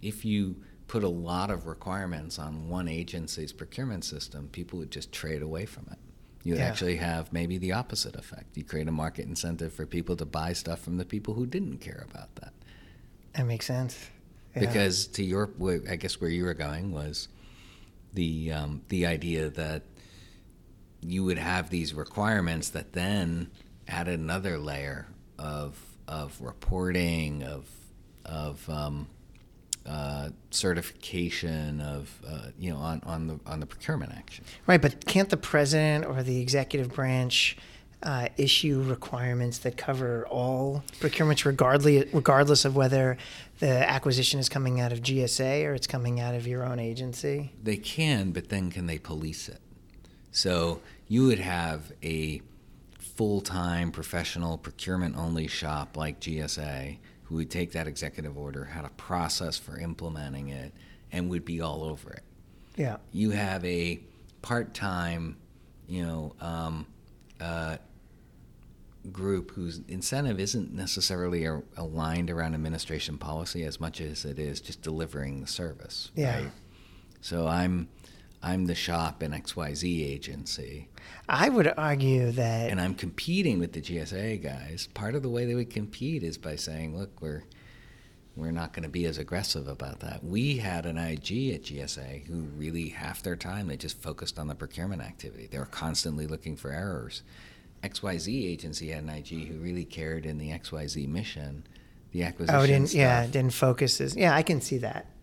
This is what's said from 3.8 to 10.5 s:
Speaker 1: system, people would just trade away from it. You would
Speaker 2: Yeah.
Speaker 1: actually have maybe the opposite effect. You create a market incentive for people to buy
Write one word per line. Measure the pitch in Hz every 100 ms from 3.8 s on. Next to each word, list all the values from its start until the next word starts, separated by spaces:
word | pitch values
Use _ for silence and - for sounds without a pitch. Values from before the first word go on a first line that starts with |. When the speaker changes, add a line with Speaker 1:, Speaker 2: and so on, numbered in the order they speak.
| 135 98
Speaker 1:
system, | 80 73 - 71 71
people | - 85 90
would | 76
just | - -
trade | - 78 78
away | 76 80 104
from | - -
it. | - - - - -
You | 85
would | 82
Speaker 2:
Yeah. | -
Speaker 1:
actually | - 90 85
have | 85 82 80
maybe | 85 85 92
the | 90
opposite | 92 123 110 - -
effect. | - - - -
You | -
create | 78 78
a |
market | 80 78 - -
incentive | 82 85 85 82
for | - 78
people | 87 85 87
to | 78
buy | 78 80